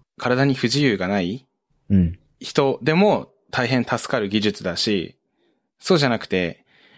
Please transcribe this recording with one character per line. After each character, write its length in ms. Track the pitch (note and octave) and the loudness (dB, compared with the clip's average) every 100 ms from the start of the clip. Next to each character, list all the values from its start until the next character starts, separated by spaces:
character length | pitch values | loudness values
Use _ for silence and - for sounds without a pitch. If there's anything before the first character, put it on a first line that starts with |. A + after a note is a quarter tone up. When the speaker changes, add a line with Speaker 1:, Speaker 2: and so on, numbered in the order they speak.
| - _ | -16 _
Speaker 1:
体 300 | A#2+ B2 C#3 | -2 2 2
に 80 | C3 | 0
不 100 | A#2+ | 0
自 160 | A2 | 0
由 160 | A#2+ G2+ | 0 0
が 120 | F#2 | 0
な 120 | G2+ | -2
い 260 | F2 A#2+ - _ _ _ _ | -2 -6 -12 _ _ _ _
Speaker 2:
う 60 | G2 | 2
ん。 220 | E2+ E2+ _ _ | 2 0 _ _
Speaker 1:
人 380 | - - C#3 - | -6 0 0 0
で 120 | C#3 D#3+ | 0 4
も 340 | G#3 D3 - _ _ | 4 2 -2 _ _
大 180 | - A#2+ | -4 0
変 160 | C3 A#2 | 0 0
助 260 | A#2+ - | -2 -2
か 80 | C3 | -2
る 120 | G2+ | 0
技 100 | G#2+ | 0
術 240 | G#2 G2+ F2+ | 0 -2 -6
だ 140 | E2+ | -4
し、 400 | - G2+ D#2+ - _ _ _ _ _ _ | -2 -2 -4 -12 _ _ _ _ _ _
そ 180 | - F3+ | 0 2
う 20 | |
じ 80 | C#3 | 2
ゃ 20 | |
な 100 | A2+ | -2
く 60 | - | -2
て、 400 | F#2+ F2 - _ _ _ | -2 -2 -6 _ _ _